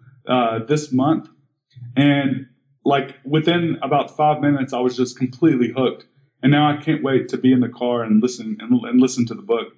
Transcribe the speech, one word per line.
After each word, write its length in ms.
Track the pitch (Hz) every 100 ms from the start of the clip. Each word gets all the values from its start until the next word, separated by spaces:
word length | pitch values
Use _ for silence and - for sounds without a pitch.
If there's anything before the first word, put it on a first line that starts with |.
| - _ -
uh, 320 | 127 117 113
this 340 | 113 147 -
month. 360 | 127 139 160 - _ _ _ _ 123 - -
And, 520 | 143 143 135 - - _ _ _
like, 320 | 139 139 123 -
within 540 | 135 151 160 175 165 135
about 340 | 135 143 131
five 280 | - 151 139
minutes, 320 | 143 143 131
I 60 | 127
was 160 | 127 123
just 200 | 120 -
completely 560 | 127 - 160 127 117
hooked. 320 | - 123 - - _ _ _
And 100 | 151
now 160 | 147 151
I 80 | 147
can't 260 | - 156
wait 280 | 135 131 -
to 80 | 123
be 140 | 127
in 80 | 127
the 100 | 117
car 320 | - 123 120
and 200 | 113 107
listen, 360 | 123 123 110 107
and, 240 | 113 123
and 160 | 113 123
listen 240 | 127 127 117
to 80 |
the 60 | 107
book. 280 | 98 117 113